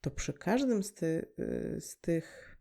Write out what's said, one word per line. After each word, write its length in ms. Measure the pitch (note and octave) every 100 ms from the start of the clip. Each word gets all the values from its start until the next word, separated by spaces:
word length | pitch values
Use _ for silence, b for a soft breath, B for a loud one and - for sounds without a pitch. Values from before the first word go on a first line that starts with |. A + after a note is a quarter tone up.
to 100 | -
przy 220 | - -
każdym 500 | - - A#3 C#4 A3
z 120 | G3
ty-, 320 | - E3 D#3+ - -
y, 420 | A1 A#1+ - -
z 200 | - -
tych 560 | - E3 D#3+ - - -